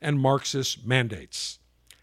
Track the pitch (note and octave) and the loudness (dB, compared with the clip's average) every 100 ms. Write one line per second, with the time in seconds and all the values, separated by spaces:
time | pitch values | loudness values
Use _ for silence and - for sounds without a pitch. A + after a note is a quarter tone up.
0 | D#3 C#3+ C3+ C3+ - C#3 - - A2+ B2+ | -2 2 4 4 0 -4 -4 -4 0 0
1 | A#2+ F#2+ F#2 - - - _ _ _ - | 2 -4 -10 -10 -10 -12 _ _ _ -20